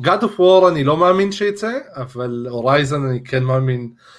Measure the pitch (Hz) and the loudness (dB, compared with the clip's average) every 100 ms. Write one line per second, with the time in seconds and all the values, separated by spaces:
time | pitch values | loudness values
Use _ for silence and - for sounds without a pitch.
0 | 139 202 226 - 180 185 180 156 139 160 | -2 0 -2 2 4 6 4 2 0 2
1 | 180 190 202 196 208 202 220 262 - 135 | 2 2 0 -2 -4 -4 -6 -8 -10 -14
2 | 127 120 123 120 123 120 127 143 139 147 | -12 -8 -8 -8 -8 -4 0 0 0 -2
3 | 135 123 - 131 131 131 131 123 117 - | -4 -6 -4 -2 0 0 -2 -4 -8 -16
4 | _ | _